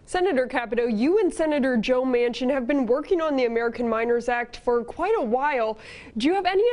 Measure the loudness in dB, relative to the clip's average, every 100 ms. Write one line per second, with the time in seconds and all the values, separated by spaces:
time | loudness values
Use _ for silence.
0 | -8 -2 0 2 0 -4 -4 -2 0 0
1 | 2 2 2 0 0 2 2 0 2 0
2 | 2 0 0 0 -2 0 0 0 2 0
3 | 0 0 2 0 0 0 -2 -2 -2 0
4 | 2 0 0 -2 -4 -6 -2 0 -2 -4
5 | 0 0 0 0 0 0 -2 -4 -12 -20
6 | -12 -2 2 2 2 2 2